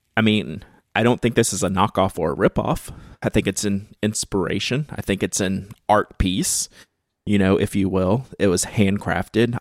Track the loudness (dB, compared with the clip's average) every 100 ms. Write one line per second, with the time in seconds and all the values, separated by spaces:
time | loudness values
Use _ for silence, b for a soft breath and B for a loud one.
0 | _ 0 2 2 -2 -10 b b _ 2
1 | 2 4 2 2 0 0 -2 2 2 2
2 | 0 0 -2 0 0 0 -2 -4 -6 B
3 | B B -2 0 0 -2 -2 -4 -6 -6
4 | -4 -4 -4 -2 -2 -2 -2 -4 -4 -8
5 | -4 -2 -2 -2 -2 -2 -6 -10 2 2
6 | 2 -2 0 0 -2 -4 -6 b b _
7 | _ _ -2 2 4 4 2 0 -2 0
8 | 0 0 -4 -2 0 2 0 0 0 0
9 | -2 -4 -2 0 0 0